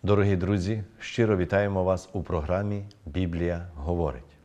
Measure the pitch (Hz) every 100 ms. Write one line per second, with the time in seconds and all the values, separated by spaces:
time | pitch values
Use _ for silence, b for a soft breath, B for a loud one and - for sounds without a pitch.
0 | - 101 101 95 98 101 90 110 95 -
1 | - - 110 101 85 101 101 95 92 92
2 | - 101 80 85 78 90 104 101 101 -
3 | 80 69 82 85 87 85 87 76 73 87
4 | 80 62 - -